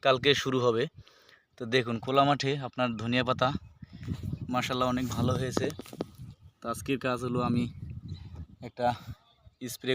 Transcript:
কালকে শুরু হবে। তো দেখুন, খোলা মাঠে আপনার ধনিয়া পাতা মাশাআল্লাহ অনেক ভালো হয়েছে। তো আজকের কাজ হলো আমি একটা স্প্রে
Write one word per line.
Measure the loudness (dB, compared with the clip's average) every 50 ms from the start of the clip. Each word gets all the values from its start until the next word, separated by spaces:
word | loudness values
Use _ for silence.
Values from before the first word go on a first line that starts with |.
| 6
কালকে | 6 4 6 6 4 4 4
শুরু | 2 0 0 4 4
হবে। | 4 4 4 0 -2 _ -16 -20 -20 -20 _ _ -20 -20 _ _ _ _
তো | -10 -6 2 2
দেখুন, | 2 2 2 -2 -4 -2
খোলা | 4 6 6 6 6
মাঠে | 6 4 2 0 0 0 -4
আপনার | -6 -2 0 0 0 0 -2
ধনিয়া | -2 0 2 2 4 2
পাতা | 2 2 2 2 2 -2 -8 -12 -20 _ -20 -18 -16 -14 -8 -8 -6 -6 -6 -8 -8 -8 -6 -4
মাশাআল্লাহ | -2 -2 -2 -2 0 0 0 2 2
অনেক | 0 -2 -2 -2
ভালো | 0 2 2 2 0
হয়েছে। | 0 -2 -2 -2 -2 -2 -4 -8 -14 -18 -10 -10 -10 -10 -10 -18 -16 -18 -18 _ -20 -20 _ _
তো | -8 -8
আজকের | -8 -6 -2 -2 -2 0 0
কাজ | -2 -2 -2 -2
হলো | -2 -2 0 0 2
আমি | 2 2 0 -2 -6 -10 -12 -12 -12 -12 -10 -12 -12 -12 -12 -16 -14 -14 -14 -16 -16 _ -16 -16
একটা | _ 0 0 0 0 0 -8 -14 -14 _ _ _ _ _ _ -20 _ _ -12 -10
স্প্রে | -10 -8 -2 -2 -2